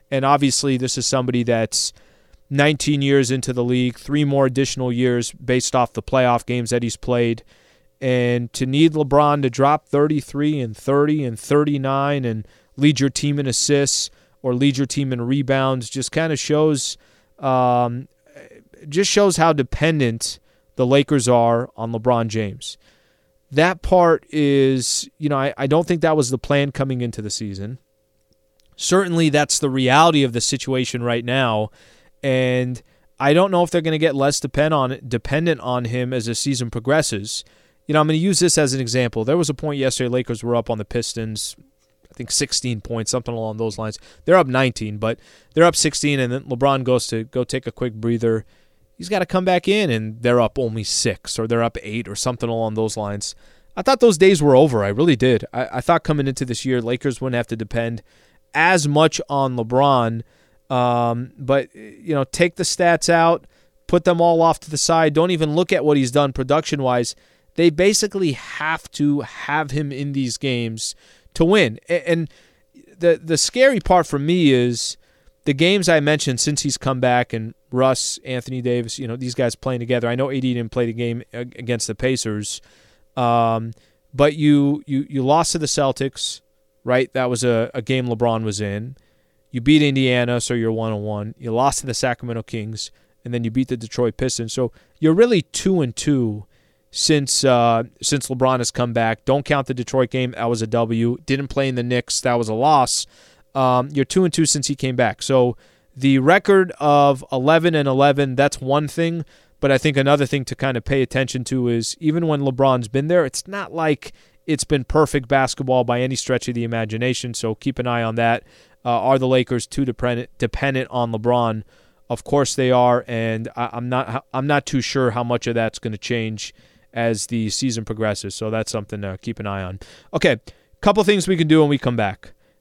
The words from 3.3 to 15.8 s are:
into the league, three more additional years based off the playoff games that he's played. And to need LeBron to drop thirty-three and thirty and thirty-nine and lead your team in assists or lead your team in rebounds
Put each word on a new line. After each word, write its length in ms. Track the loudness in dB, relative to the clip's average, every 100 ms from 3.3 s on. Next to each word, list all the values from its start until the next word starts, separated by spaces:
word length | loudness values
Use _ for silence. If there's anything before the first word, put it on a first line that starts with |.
into 220 | -2 -4
the 100 | -2
league, 360 | 0 0 0 -4
three 260 | -4 -2
more 220 | 0 2 2
additional 460 | 0 -2 -2 -4
years 380 | 0 0 0 -4
based 460 | -8 -2 -2 0 0
off 160 | -2
the 100 | -4
playoff 420 | -2 2 2 0
games 260 | -2 -6 -2
that 120 | -2
he's 140 | -4 -6
played. 480 | -4 0 0 -4 -10 _ _ _ _ -8
And 520 | -2 0 0 -2 -4
to 120 | -4 0
need 280 | 4 4
LeBron 480 | 4 2 4 4 2
to 60 | 0
drop 380 | 2 2 2 _
thirty-three 720 | 0 2 0 -4 -4 -2 -2
and 180 | -6 -6
thirty 460 | 0 2 2 0
and 160 | -2 -6
thirty-nine 840 | 0 2 2 0 -2 -2 0 -2
and 240 | -2 -6 -8 _ _ 0
lead 220 | 2 4
your 120 | 0
team 280 | -2 -4 -2
in 80 | -2
assists 640 | -2 2 2 2 -2 -6 _ _ _
or 140 | -4 2
lead 200 | 2 2
your 120 | -2
team 240 | -2 -4
in 100 | -4
rebounds 680 | -2 -2 0 0 0 -2